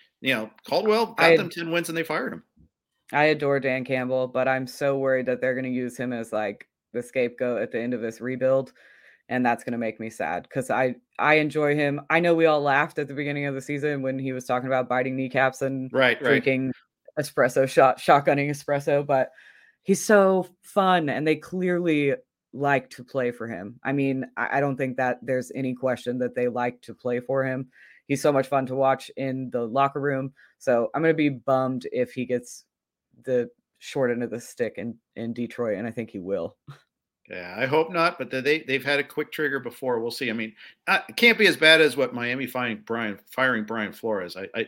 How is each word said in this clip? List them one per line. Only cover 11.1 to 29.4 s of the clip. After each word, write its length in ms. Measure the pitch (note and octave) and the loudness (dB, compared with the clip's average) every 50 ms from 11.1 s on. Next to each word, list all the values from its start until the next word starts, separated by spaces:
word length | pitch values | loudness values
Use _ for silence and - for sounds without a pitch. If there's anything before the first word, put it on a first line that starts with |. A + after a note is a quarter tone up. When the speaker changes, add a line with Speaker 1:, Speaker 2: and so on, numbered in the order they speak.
| _ - | _ -2
Speaker 2:
I 160 | - D3 D#3 | 2 2 4
enjoy 400 | D#3 D3+ D3+ D3 D#3 D3+ D3 C#3+ | 4 2 0 -2 0 0 0 2
him. 260 | D3+ D3 C#3+ C#3+ D3 - - | 2 0 0 -2 -4 -2 0
I 100 | D#3 E3 | 0 2
know 140 | E3+ E3+ E3+ | 4 4 4
we 100 | E3 D#3+ | 6 6
all 140 | D#3+ D3+ D3 | 4 4 4
laughed 380 | C#3+ C#3+ C3+ C#3 D3+ D3 - D3+ | 2 2 2 2 2 0 -2 -6
at 80 | D3 | -6
the 60 | C#3 C#3 | -6 -6
beginning 320 | C#3+ D3 D3 C#3+ C#3+ C#3+ | -6 -4 -4 -4 -4 -4
of 100 | C#3+ C#3 | -4 -4
the 60 | C3+ | -6
season 400 | C3 - D3 C#3 C#3 D3+ D3 C#3 | -6 -6 -6 -4 -2 -2 -2 -2
when 180 | C3 C3 C3 C3 | -4 -4 -4 -4
he 140 | C3 C3+ C3 | -4 -4 -6
was 120 | B2+ B2+ | -6 -4
talking 220 | - B2+ B2 B2+ | -2 -2 -2 0
about 220 | C3 C3 B2+ B2+ - | 0 0 0 0 0
biting 260 | B2 B2+ B2+ C3 C3 | 0 0 0 -2 -2
kneecaps 460 | C3 C3 B2+ B2+ C3+ C3+ C3 B2+ - | -4 -4 -2 2 2 2 2 2 -2
and 300 | C3+ C3+ C3+ C3 C3 B2+ | -4 -4 -4 -6 -8 -2
Speaker 1:
Right, 300 | - C3 C3 B2 A#2 - | 2 4 4 4 4 2
right. 60 | C#3+ | 2
Speaker 2:
drinking 460 | C3 C#3+ C3 B2 C#3 C3 C3 C3 C3 B2 _ _ _ _ _ _ - - D3 | 2 2 4 4 2 0 0 0 -2 -4 _ _ _ _ _ _ -12 -6 -6
espresso 480 | D3 - - - B2+ B2 - C#3 C3+ | -6 -4 0 2 2 4 4 2 2
shot, 320 | C3 - E3 C3+ C3 B2+ - | 4 6 6 6 6 6 4
shotgunning 500 | - - D#3 C#3+ C#3+ D#3 C#3+ C#3+ C#3+ D3 | 4 6 6 6 6 4 2 2 2 -2
espresso, 560 | D3 C#3+ - - C#3+ C#3+ C#3+ E3 C#3+ C#3+ C#3+ | -2 -4 -4 -2 -2 -2 0 2 2 2 2
but 260 | C#3+ C#3 C3 B2+ - - - - - - _ _ _ _ _ - | 2 2 2 2 0 -4 -20 -20 -20 -20 _ _ _ _ _ 0
he's 200 | - G3 F#3+ - | 0 0 2 4
so 440 | - G#3+ G3+ G3 F#3+ F#3+ F#3 F3 - _ _ | 6 6 8 8 6 4 2 0 -4 _ _
fun 480 | _ - - G#3 F#3+ F#3 F#3 F3 D#3+ C#3+ | _ -4 0 2 4 6 4 4 2 0
and 180 | B2+ A#2+ D3+ | -2 0 2
they 80 | D#3 D#3 | 0 0
clearly 800 | - - - F#3 F#3 F3+ F3+ F3+ F3 F3 E3+ D#3 D3 C#3+ C#3 C3 - - _ _ _ _ _ - | 0 -2 -8 -6 -2 0 0 0 0 2 2 2 2 2 2 0 -2 -6 _ _ _ _ _ -8
like 360 | B2 C#3+ C#3+ C#3+ C3+ C3 - | -2 0 2 2 2 0 -4
to 120 | - - B2 | -18 -18 -16
play 280 | _ - C#3 B2 A#2+ | _ -4 -2 -2 -2
for 160 | A#2+ - A2+ | -4 -6 -8
him. 320 | A2+ A2+ E2+ F#2+ G#2 A#2 C3 - | -8 -8 -10 -10 -12 -14 -10 -6
I 80 | C3+ C#3 | -4 -2
mean, 320 | C#3+ C#3 C3+ C3 C3 C3 - - | 0 0 0 -2 -2 -6 -8 -6
I, 220 | - A#2 - - | -6 -4 -2 0
I 20 | C#3 | 0
don't 180 | C#3+ C#3+ C3+ | 0 0 -2
think 200 | C3 C3+ C3 B2 | -2 -4 -4 -2
that 220 | C3 B2+ B2+ B2 - | -2 -2 -2 -2 -4
there's 300 | - B2 C3 B2+ B2 - - | -4 -4 -4 -4 -4 -6 -8
any 220 | B2 C3 B2+ B2+ | -6 -4 -4 -4
question 420 | A#2+ C3+ C3 B2 A#2+ - B2 B2 B2+ | -2 -2 -2 -2 -2 -4 -6 -4 -4
that 140 | B2 B2 B2 | -4 -4 -2
they 120 | B2 B2 | -2 -2
like 340 | B2 A2+ A#2+ A#2+ B2 A#2+ - | -2 -2 -2 -4 -4 -4 -8
to 140 | - - - | -16 -20 -16
play 240 | _ - B2 B2 B2 | _ -6 -4 -4 -4
for 240 | B2 - C3+ C3+ C3 | -4 -2 -2 -2 0
him. 240 | C3+ C3 C3 C3 - _ _ - - - _ _ | -2 -2 -6 -6 -10 _ _ -20 -20 -20 _ _
He's 140 | - C#3+ C3+ - | -4 -4 0 2
so 80 | D3+ | 2
much 160 | C#3+ C3+ C3 | 2 2 0
fun 180 | - C#3+ C3+ C3 | 2 0 0 0
to 100 | B2+ B2+ | 0 0
watch 360 | C3+ C3+ C3+ C3+ C3 - - - | 2 2 2 2 0 -4 -12 -10
in 340 | - C3+ C3+ C3 C3 | -6 -6 -4 -4 -6